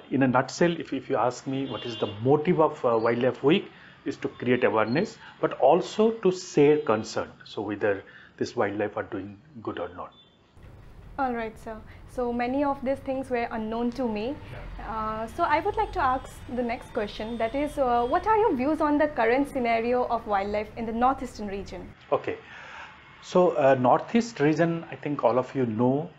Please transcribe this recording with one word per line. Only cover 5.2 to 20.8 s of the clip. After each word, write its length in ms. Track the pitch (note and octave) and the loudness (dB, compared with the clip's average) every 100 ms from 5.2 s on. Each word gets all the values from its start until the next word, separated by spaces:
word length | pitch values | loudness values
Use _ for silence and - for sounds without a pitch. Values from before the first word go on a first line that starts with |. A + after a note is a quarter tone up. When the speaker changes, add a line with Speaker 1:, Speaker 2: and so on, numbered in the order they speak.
| - - | -20 -4
Speaker 1:
but 140 | D3+ - | -4 2
also 520 | C3 E3+ F3+ - A3 | 4 4 2 0 0
to 220 | A3+ F#3 | 2 0
share 460 | F3+ - - C#3+ D3+ | 0 -2 4 6 6
concern. 500 | D3+ A2 A2 - F2+ - - | 2 0 0 -6 -8 -10 -16
So 160 | - | -10
whether 420 | G#2 G2+ G#2+ G2 - - - - | -6 -2 0 -2 -4 -20 -16 -8
this 220 | A#2+ A#2+ | -6 -2
wildlife 400 | G#2 G#2 G#2 G#2+ | -2 0 -4 -4
are 60 | |
doing 340 | G2+ G2+ F#2+ G2+ - B2 | -8 -8 -10 -16 -20 -14
good 160 | A2 G#2 | -10 -8
or 80 | G2+ F#2 | -8 -10
not. 180 | - - _ _ _ - - - - - - - | -16 -18 _ _ _ -20 -20 -20 -20 -20 -16 -6
Speaker 2:
All 160 | C4 | -4
right, 240 | A#3+ A3+ A3 | -4 -8 -10
sir. 200 | - A3 - - - | -14 -14 -16 -20 -14
So 220 | - A#3+ | -6 -4
many 320 | A#3+ A#3+ C4 C#4+ | -2 -2 0 0
of 180 | C#4 | 0
these 140 | B3 C4+ | -2 -4
things 320 | - C4 C4 | -4 -6 -4
were 180 | B3 A#3 | -4 -4
unknown 400 | A3+ A3 A3+ A#3+ | -4 -6 -2 -4
to 140 | A#3 B3 | -2 -4
me. 300 | G#3+ A3 D4 - - - - | -2 -6 -8 -10 -14 -14 -12
Speaker 1:
Yeah. 140 | B3 | -8
Speaker 2:
Uh, 360 | A3 G#3+ A3 A3+ | -6 -4 -6 -6
so 160 | - | -2
I 180 | E4+ D4+ | 2 2
would 160 | F#4+ G#4+ | 2 -2
like 160 | G#4 | -2
to 80 | F#4+ | 0
ask 280 | C#4 C4 - - - | 0 0 -4 -16 -10
the 100 | A#3+ | -4
next 280 | A#3+ B3 - | -4 -4 -6
question, 460 | B3+ G#3 - A3 A#3 | -4 -4 -6 -8 -4
that 180 | A3+ C4+ | -2 0
is, 220 | D4 D4 | -2 0
uh, 280 | C4 A#3+ A#3+ | 2 2 2
what 220 | E4 F4+ | 0 4
are 100 | A4 | 4
your 160 | A4 | 4
views 280 | C#4 C4 D#4 | 4 0 2
on 160 | D4+ D4 | 2 4
the 100 | D4+ | 2
current 400 | D4+ A3+ B3+ C#4 | 2 2 4 2
scenario 600 | C4+ A#3 A3+ A#3 B3 B3 | 0 0 0 2 0 0
of 200 | A3+ A3+ | -2 0
wildlife 420 | G3+ G3+ G#3 G#3+ | -2 0 -4 -6
in 100 | - | -8